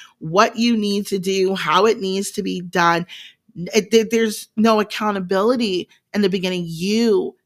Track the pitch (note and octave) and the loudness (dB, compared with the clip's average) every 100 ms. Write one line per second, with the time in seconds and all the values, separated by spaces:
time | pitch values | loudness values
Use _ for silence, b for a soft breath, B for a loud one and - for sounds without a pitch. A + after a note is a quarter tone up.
0 | B B D#3+ F3+ A3+ A3 A#3+ A3+ G#3 G3+ | B B -2 2 2 2 0 0 0 -2
1 | G3+ F#3+ F#3 F#3+ F#3 F#3 D#3+ F3 A3 A3 | -4 -4 -2 0 0 0 0 2 2 2
2 | F#3+ F#3+ G3+ - F#3+ F#3 F3 F#3 E3+ E3+ | -2 -4 -4 -6 -4 -6 -4 0 2 2
3 | F3+ B B B _ - F#3 G#3+ - A3+ | -2 B B B _ -14 -4 -2 4 2
4 | G#3+ A3+ A3 G#3 - A3 A3+ G#3+ G#3 - | 4 0 0 -4 -6 0 2 2 0 -4
5 | G#3+ G3+ F3+ F#3+ A3 B3+ A3 F3+ - b | -4 -4 -2 0 2 2 0 -2 -6 b
6 | _ G3+ G3 F#3+ F#3 F3+ E3 E3 F#3+ A3 | _ 0 0 0 -2 -4 -6 -6 -2 2
7 | A#3 F3+ E3 - | 4 2 0 -8